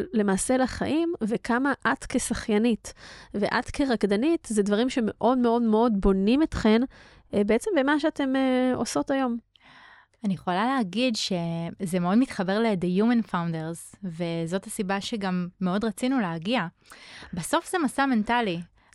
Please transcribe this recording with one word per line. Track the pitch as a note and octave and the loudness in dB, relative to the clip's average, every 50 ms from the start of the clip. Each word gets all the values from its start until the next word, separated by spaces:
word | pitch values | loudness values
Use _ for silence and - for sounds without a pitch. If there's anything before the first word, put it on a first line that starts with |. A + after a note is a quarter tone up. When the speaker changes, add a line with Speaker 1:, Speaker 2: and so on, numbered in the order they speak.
| - - - | 0 -2 0
Speaker 1:
למעשה | A3 G3+ G3 F#3+ F#3+ - - B3+ | 0 2 2 2 0 2 0 2
לחיים, | B3+ C4 B3 - - - - C4 D#4 E4+ E4 F4 - A3+ | 2 2 0 -2 -4 -4 -2 0 0 0 0 -2 -2 -2
וכמה | G3+ A#3+ - - - A#3 B3 C4+ C#4+ C4 - - - C4+ | -2 -2 -4 -2 -2 -2 0 0 0 -2 -2 -2 -2 -2
את | - - | -2 -4
כשחיינית | - - B3 - - A#3 - - - G#3+ G#3 A3+ A#3+ A3 - - - - - - - - - - - - | -4 -4 -2 -2 -2 -4 -4 -2 0 2 2 2 2 0 0 -4 -10 -18 -18 -20 -20 -20 -20 -18 -10 -4
ואת | G3+ G3+ - - A3+ B3+ - | -4 -2 -2 -2 -2 -4 -4
כרקדנית, | - - C#4+ C4+ A#3+ G#3+ - F#3+ G3+ G3+ B3 D#4+ E4+ E4 - - | -4 -2 0 0 2 0 2 0 0 2 2 2 0 0 -2 -2
זה | G#3+ G#3+ G3+ | 0 0 2
דברים | G3+ G#3 G3+ A#3+ C4 | 2 2 2 2 0
שמאוד | - C#4 A3+ G3+ - - - A3 C4 B3+ | 0 0 0 0 -2 0 2 2 2 4
מאוד | A#3+ A#3 A3+ A#3+ A#3+ | 4 4 4 4 4
מאוד | A3+ G#3+ G#3+ A#3 B3 A3 G3 | 4 4 4 4 4 2 4
בונים | F#3 G3+ G3 F#3+ F#3+ G#3 A#3+ C#4 D#4+ | 4 4 4 4 4 4 4 4 2
אתכן, | - - - - A3 G#3+ A3+ B3+ - - - - - - - _ _ - | 2 0 2 4 4 4 4 4 0 -4 -12 -20 -20 -20 -20 _ _ -2
אה, | G#3 G#3 | 0 2
בעצם | G3+ G#3+ B3 - A4+ G4 | 2 2 2 2 0 0
במה | D4 C4 C#4 D4 D4 | 2 2 2 2 2
שאתם, | C#4+ D#4+ - - C#4+ C4+ C4 | 2 0 0 -2 -2 0 0
אה, | C4+ C4+ C4 B3+ B3+ B3+ B3+ B3 | 2 2 2 2 2 2 0 0
עושות | - A#3+ - - C#4+ C#4+ - | 0 -2 -2 -2 -4 -2 0
היום. | C#4 C4+ C4+ B3 A#3 A#3+ - _ _ _ _ - - - - - - - _ _ _ _ - | -2 -2 0 -2 -4 -6 -8 _ _ _ _ -20 -20 -20 -20 -20 -20 -20 _ _ _ _ -4
Speaker 2:
אני | G3+ F#3+ | -4 -4
יכולה | C#3 - - F3 F3+ G#3+ | -2 -2 -2 0 0 0
להגיד | B3+ C4+ C4+ A#3 F3+ F3 A3 B3+ B3+ A3+ | 0 0 0 -2 -2 -2 0 0 0 0
שזה | - - - G3 F3 E3+ E3+ E3 E3 E3 E3+ - - F#3+ E3 F3 F#3 | -2 -4 -4 -2 -2 -2 -4 -4 -6 -6 -8 -8 -8 -6 -4 -2 0
מאוד | F3 F3 G3 A#3 | 0 2 4 4
מתחבר | C4+ - - - F#3+ F3 G3 G#3+ | 2 2 0 -4 -2 0 0 0
ל-The | A#3 A3+ G#3 F3+ F3 F3 F3+ F#3+ | 2 0 0 0 0 0 2 2
Human | G#3+ A#3 B3 A#3 G#3 - - | 2 2 2 2 0 -2 -4
Founders, | F3+ E3+ E3+ D#3+ D#3+ D#3 D#3+ E3+ - - - - - - | -4 -2 -4 -4 -4 -6 -8 -8 -10 -12 -18 -18 -14 -12
וזאת | F#3 E3 E3 F3+ E3+ E3 E3 E3 D#3+ F3 G3 - | -10 -8 -6 -4 -4 -2 -4 -2 -2 -4 -4 -6
הסיבה | A3 - - G#3 F#3 G3 G3+ | -6 -6 -6 -4 -4 -4 -4
שגם | F#3+ - - G#3+ G3+ F#3+ F3+ F3+ F3+ F3 - _ | -4 -6 -6 -4 -4 -2 -2 -2 -4 -6 -6 _
מאוד | F#3+ F3+ F3+ G#3 G#3+ | -2 -2 0 0 -2
רצינו | A3 G3+ - B3 B3+ C4+ C4+ | -2 -4 -2 -2 0 0 0
להגיע. | G#3+ E3+ E3 E3 D#3+ G3+ B3+ A#3+ F3 E3+ - _ _ - - - - - - - - - - | 0 -2 -4 -4 -4 -2 -2 -2 -2 -4 -8 _ _ -20 -20 -20 -20 -20 -20 -20 -16 -12 -10
בסוף | F3 D#3 - - E4 E4+ - | -10 -4 -2 -2 -2 0 -2
זה | - F4+ | -2 -2
מסע | D#4 B3+ - - C#4 | -2 0 0 0 0
מנטלי, | C#4 B3+ A3 G3+ - A#3 A#3+ A#3 G3+ E3+ F3 F3 - _ _ _ _ | 2 2 0 0 0 0 0 0 -2 -4 -4 -8 -12 _ _ _ _